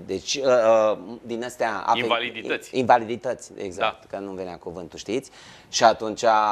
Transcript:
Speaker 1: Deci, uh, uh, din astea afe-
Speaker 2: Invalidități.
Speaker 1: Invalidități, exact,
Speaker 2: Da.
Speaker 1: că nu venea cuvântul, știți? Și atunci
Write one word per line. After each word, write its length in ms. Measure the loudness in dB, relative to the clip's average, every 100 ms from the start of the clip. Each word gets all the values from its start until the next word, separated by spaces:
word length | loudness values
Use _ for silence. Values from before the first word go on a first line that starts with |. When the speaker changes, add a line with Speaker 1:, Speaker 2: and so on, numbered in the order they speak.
| -6
Speaker 1:
Deci, 280 | -6 -4
uh, 100 | -2
uh, 540 | 2 4 6 6 4 0 -6 -14
din 220 | -10 -8
astea 380 | -8 -4 -4 -2 0
afe- 120 | 0
Speaker 2:
Invalidități. 800 | 2 0 -2 -8 -6 -8 -6 -2
Speaker 1:
Invalidități, 720 | 4 4 4 -6 -6 -8 -10 -10
exact, 440 | -10 -4 -4 -4 -10
Speaker 2:
Da. 60 | -10
Speaker 1:
că 60 |
nu 60 | -10
venea 260 | -10 -10 -12
cuvântul, 400 | -12 -12 -14 -12
știți? 320 | -6 -6 -6 -18 -20 -20 -8
Și 140 | 4
atunci 380 | 4 4 -2 0 2 4 4